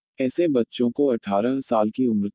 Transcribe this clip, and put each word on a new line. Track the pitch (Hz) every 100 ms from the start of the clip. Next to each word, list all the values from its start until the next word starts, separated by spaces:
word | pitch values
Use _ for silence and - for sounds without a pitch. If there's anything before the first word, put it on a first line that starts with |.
| _ -
ऐसे | 131 - 170
बच्चों | 131 113 - 120
को | 120 143
अठारह | 117 - 101 117 135
साल | 131 113 107
की | 107 127
उम्र | 110 101